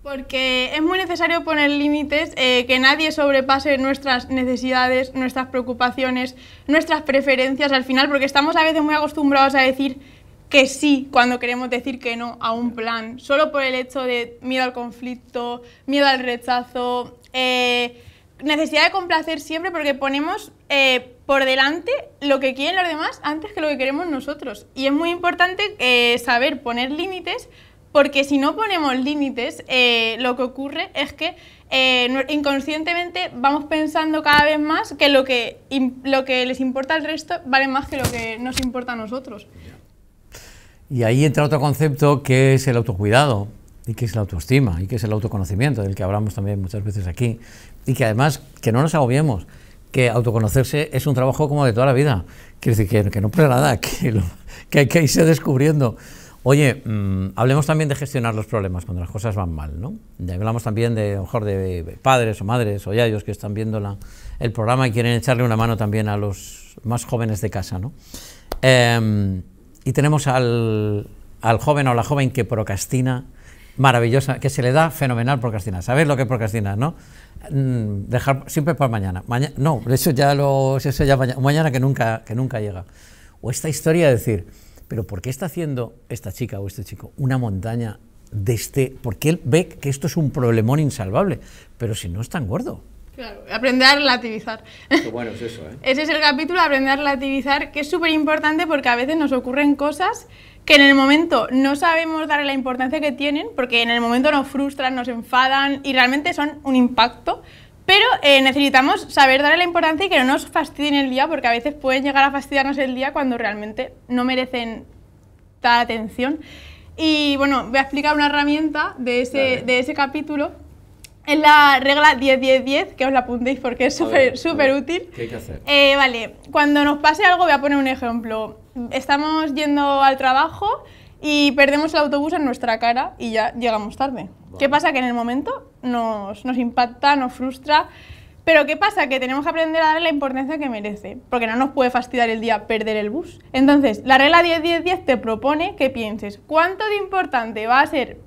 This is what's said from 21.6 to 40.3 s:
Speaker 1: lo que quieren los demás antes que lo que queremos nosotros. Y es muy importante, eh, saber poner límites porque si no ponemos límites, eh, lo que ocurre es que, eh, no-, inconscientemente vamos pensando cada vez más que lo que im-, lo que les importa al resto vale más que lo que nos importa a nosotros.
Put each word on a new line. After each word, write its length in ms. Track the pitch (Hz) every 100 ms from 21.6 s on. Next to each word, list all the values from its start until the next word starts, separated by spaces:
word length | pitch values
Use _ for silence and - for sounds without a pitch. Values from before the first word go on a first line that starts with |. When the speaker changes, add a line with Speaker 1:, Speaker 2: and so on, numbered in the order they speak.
| 277 339 370 554 - _
Speaker 1:
lo 180 | 285 269
que 140 | 269
quieren 220 | 262 294 370
los 120 | 349
demás 320 | 302 370 -
antes 300 | 285 311 415
que 80 | -
lo 80 | 302
que 80 | 269
queremos 300 | 262 285 359
nosotros. 600 | 269 277 294 285 208 -
Y 120 | 254 269
es 60 |
muy 180 | 285 339
importante, 520 | 349 349 349 359 370 403 415
eh, 360 | 254 247 240 240
saber 440 | 240 240 269 285
poner 300 | 240 233 262
límites 580 | 302 381 370 349 440 - - - _ _
porque 300 | 294 277 285
si 140 | 277 285
no 160 | 277 311
ponemos 400 | 440 359 294 254
límites, 680 | 262 294 277 233 254 311 -
eh, 500 | 254 247 233 226 226
lo 160 | 247 247
que 60 |
ocurre 460 | 247 254 277 302 359
es 180 | - 294
que, 220 | - 320 349 - - -
eh, 360 | 262 262 254 247
no-, 100 | 262 262
inconscientemente 1040 | 302 285 277 277 311 320 349 349 349 359
vamos 300 | 247 269 294
pensando 580 | 294 311 311 320 311 311
cada 220 | 302 294
vez 140 | 294 302
más 360 | 302 330 453
que 140 | 285 285
lo 160 | 269
que 340 | 269 247 226 - -
im-, 240 | 269 254 262
lo 200 | 277 269
que 200 | 262 254 254
les 140 | 254
importa 340 | 262 262 269
al 100 | 320
resto 300 | 302 311 - 349 269
vale 200 | 269 269
más 200 | 262 -
que 80 | 285
lo 80 |
que 340 | 247 240 226 226
nos 220 | 247 254
importa 320 | 254 254 247
a 40 | 233
nosotros. 500 | 220 254 269 208 - - - - _ _ _ _ _